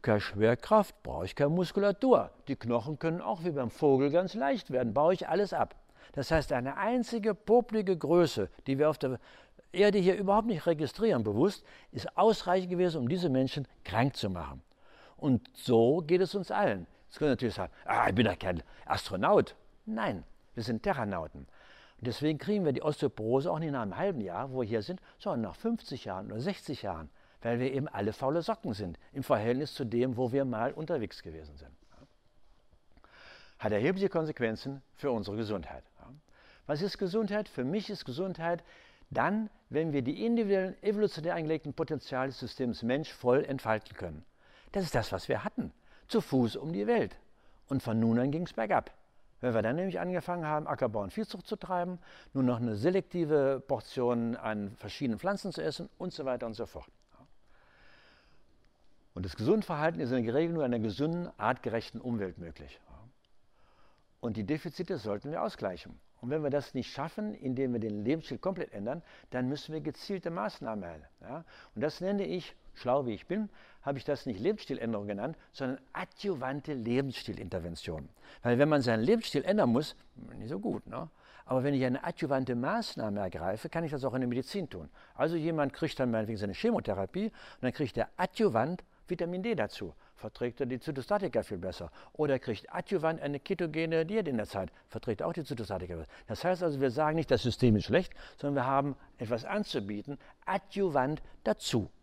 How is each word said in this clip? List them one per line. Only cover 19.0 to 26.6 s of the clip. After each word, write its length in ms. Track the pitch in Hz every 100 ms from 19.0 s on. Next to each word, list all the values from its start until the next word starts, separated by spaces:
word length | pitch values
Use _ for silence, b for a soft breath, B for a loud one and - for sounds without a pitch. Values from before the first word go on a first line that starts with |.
| - 95 131 202 170 - - - -
Nein, 360 | 220 208 101 - - -
wir 80 | -
sind 200 | 113 113
Terranauten. 580 | 208 151 107 92 80 73
Und 680 | 67 - - - - - 117
deswegen 320 | 117 151 151
kriegen 260 | - 208
wir 80 | 165
die 100 | 131
Osteoporose 680 | 151 147 139 - 110 131 156
auch 100 | 165
nicht 100 | 160
nach 120 | 135
einem 140 | 107 92
halben 240 | 190 160
Jahr, 320 | 98 87 135
wo 80 | 131
wir 80 | 113
hier 140 | 113
sind, 180 | 104 185 B B
sondern 240 | 208 147
nach 140 | 107 -
fünfzig 480 | 233 233 - 135
Jahren 260 | 110 92 107
oder 80 | 104
sechzig 420 | 151 196